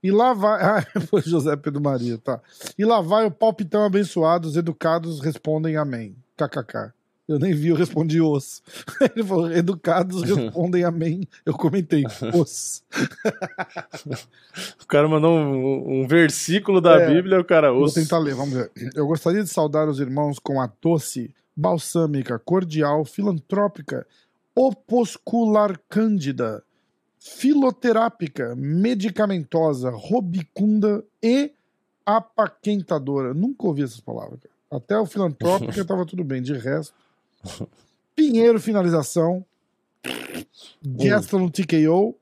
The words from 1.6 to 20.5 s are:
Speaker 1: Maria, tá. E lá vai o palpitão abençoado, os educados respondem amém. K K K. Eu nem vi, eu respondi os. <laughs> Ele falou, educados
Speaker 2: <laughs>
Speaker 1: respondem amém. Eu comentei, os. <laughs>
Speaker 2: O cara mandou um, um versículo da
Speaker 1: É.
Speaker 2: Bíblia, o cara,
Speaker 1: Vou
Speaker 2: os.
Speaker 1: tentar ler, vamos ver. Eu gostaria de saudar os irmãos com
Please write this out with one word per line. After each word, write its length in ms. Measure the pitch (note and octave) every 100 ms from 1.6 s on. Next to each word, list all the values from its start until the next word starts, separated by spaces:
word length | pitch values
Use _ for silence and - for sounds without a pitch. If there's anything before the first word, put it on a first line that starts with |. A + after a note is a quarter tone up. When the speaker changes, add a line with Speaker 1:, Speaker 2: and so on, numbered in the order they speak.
| D3 C#3+
Speaker 1:
Maria, 360 | C#3+ C3 A#2+ A2+
tá. 220 | - A#2+ _ - - -
E 60 | G#3+
lá 160 | A3+
vai 240 | E3 G#3+ A3
o 60 |
palpitão 520 | D#3 A3 - F3+ G#3
abençoado, 640 | G#3 F#3+ G3+ - D#3+ F3 E3
os 80 | D3+
educados 640 | E3+ D#3+ E3 E3 E3 D#3
respondem 560 | D3 C3+ - D#3 D#3+ D#3
amém. 400 | D3 A#2+ A2 G2 _ -
K 100 | C#3+
K 160 | -
K. 300 | A#2 A2+ A2 _ _ _ -
Eu 120 | D3+
nem 140 | F3+
vi, 160 | D3+ D#3
eu 80 | E3
respondi 420 | F3 D#3+ E3 D#3+
os. 420 | D#3+ C#3+ - - _ - - -
<laughs> 160 | C4+ -
Ele 80 | G3+
falou, 240 | F#3 E3+
educados 680 | E3+ E3+ F3+ - E3+ F#3 F#3
Speaker 2:
<laughs> 40 | E3+
Speaker 1:
respondem 560 | G3 A2+ C3+ F3 F3+
amém. 420 | F3 E3 E3 F3 G3 - -
Eu 80 |
comentei, 500 | B2+ E3 F#3 D#3+ D#3 C3 - A#2
os. 500 | E3+ D3 - - - _
<laughs> 0 | - - - A3+ - F#3 - F3+ - - D3+ D3 C3 - _ _ - - -
Speaker 2:
O 20 | -
cara 220 | C#3+ D3+
mandou 240 | D#3 D#3+ E3
um, 640 | D3 C3+ C3 C3+ C3+ C3+
um 60 | C3
versículo 760 | E3 D#3+ - - F#3+ G3+ F#3+
da 180 | E3+ D#3
Speaker 1:
É. 140 | -
Speaker 2:
Bíblia, 260 | D#3 F#3 F#3+
o 60 | F3+
cara, 260 | E3 D3
Speaker 1:
Vou 120 | B2+ D3
Speaker 2:
os. 80 |
Speaker 1:
tentar 240 | D3+ D#3+ E3+
ler, 160 | D3+ B2+
vamos 180 | C#3+
ver. 160 | B2+ A#2 - B2
Eu 140 | D3+ C#3+
gostaria 340 | D#3+ E3 F#3+
de 60 | G3
saudar 380 | - D3+ D3+ D#3
os 140 | C#3
irmãos 360 | C#3 C3+ D3 C#3+
com 200 | -